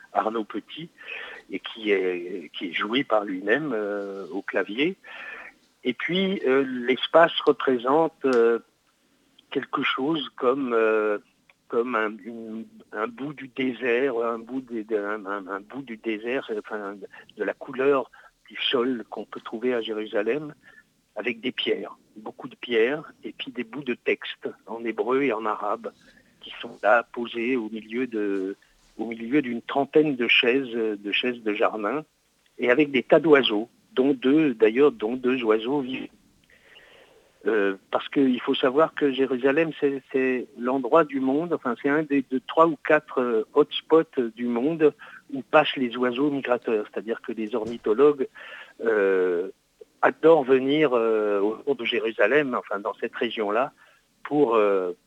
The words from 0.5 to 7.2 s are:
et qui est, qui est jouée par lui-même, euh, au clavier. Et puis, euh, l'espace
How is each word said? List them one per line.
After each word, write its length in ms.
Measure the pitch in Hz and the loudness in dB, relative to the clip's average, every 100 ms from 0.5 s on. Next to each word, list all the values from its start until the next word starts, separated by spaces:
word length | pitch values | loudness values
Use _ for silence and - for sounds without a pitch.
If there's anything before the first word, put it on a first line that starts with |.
| 107 - - 170 _ - - - - - | -8 -10 -14 -14 _ -16 -14 -14 -16 -12
et 80 | 95 | -10
qui 320 | - - 107 | -10 -8 0
est, 580 | 98 92 90 87 95 78 - | 2 2 -2 -6 -10 -10 -10
qui 120 | 95 | -8
est 40 | |
jouée 300 | - 107 127 | -4 -2 -2
par 200 | 143 107 | 2 0
lui-même, 480 | 104 92 101 127 156 113 | 0 -6 0 0 0 -4
euh, 500 | 101 101 101 98 95 | -4 -4 -6 -10 -8
au 100 | 98 | -8
clavier. 540 | - 107 95 107 156 190 - - - - - _ _ _ | -4 -4 -4 -2 -2 -2 -14 -16 -14 -14 -16 _ _ _
Et 100 | - | -6
puis, 480 | 120 - 180 190 196 131 | -4 -4 -2 0 0 2
euh, 180 | 131 135 127 120 | 2 2 -4 -2
l'espace 520 | 127 - 160 | -2 4 6